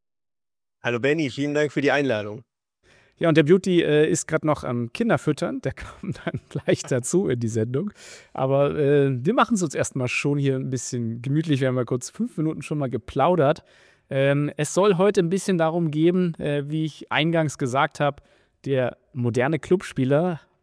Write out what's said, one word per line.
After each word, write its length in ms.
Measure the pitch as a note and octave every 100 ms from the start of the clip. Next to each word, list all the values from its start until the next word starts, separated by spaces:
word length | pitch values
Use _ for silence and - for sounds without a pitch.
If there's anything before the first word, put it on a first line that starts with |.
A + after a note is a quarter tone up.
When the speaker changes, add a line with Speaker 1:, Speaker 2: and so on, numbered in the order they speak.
| _ _ _ _ _ _ _ _
Speaker 1:
Hallo 160 | B2 A#2+
Benni, 320 | C3 D#3+ C#3+
vielen 240 | A#2+ C#3+ D3
Dank 160 | D3+
für 100 | -
die 80 | C#3
Einladung. 540 | C3+ C#3 G#2+ G#2 G#2 - _ _ _ _ _ _ _
Speaker 2:
Ja, 120 | E3+
und 60 | D#3
der 60 |
Beauty, 400 | D3 F#3+ F#3+ F3
äh, 260 | D3 D3+ D#3+
ist 200 | E3+ -
grad 180 | D#3 D#3
noch 180 | C#3+
am 300 | C#3+ A#2+ A#2
Kinderfüttern. 680 | - A#3 D#3 - D3+ F3 C4
Der 120 | C3+ - -
<laughs> 140 | -
kommt 220 | - -
dann 160 | - - -
gleich 340 | D3 - -
dazu 440 | - C3 - F3 G3
in 120 | B2
die 80 | A2+
Sendung. 420 | A2+ A2+ C3 G3+ - - - -
Aber, 440 | - C3+ C3+ C#3+ D#3+
äh, 320 | C#3+ C#3+ C#3 B2+ C3+
wir 80 |
machen's 300 | C4 A3+ A3
uns 100 | E3+
erstmal 360 | - - - B2
schon 280 | - C#3+ C#3+
hier 180 | C#3 C3
ein 140 | C3+
bisschen 540 | B2+ - B2 A#2 A#2
gemütlich. 380 | B2+ D3 D#3 C#3
Wir 80 | C3+
haben 80 | B2+
ja 80 | A#2+
kurz 260 | B2+ -
fünf 260 | - A#3 -
Minuten 240 | D#3 D#3
schon 160 | - D3+
mal 140 | C3+
geplaudert. 720 | B2+ - G3+ E3+ F3+ C#3 D#3 _ _ _ _ _
Ähm, 440 | C3+ C#3 C#3+ D3 -
es 200 | D3 -
soll 220 | G#3 F3+
heute 240 | G3+ G3+
ein 80 | E3+
bisschen 280 | F#3+ - F3+
darum 320 | D#3+ F3 E3
geben, 460 | D3+ E3 F#3 F3+ D#3
äh, 320 | D3 D3 C#3+
wie 160 | D#3 D#3+
ich 260 | - -
eingangs 460 | B2 D#3+ E3 D#3 -
gesagt 420 | C3+ C3 D3+ -
hab, 220 | C#3+ C3+ _ _ _ _ C#3
der 320 | C3 B2+ - _
moderne 440 | B2+ A#2+ A2+ C3 D#3+
Clubspieler 840 | - F#3 - - C3 C#3+ F3+ E3 _ _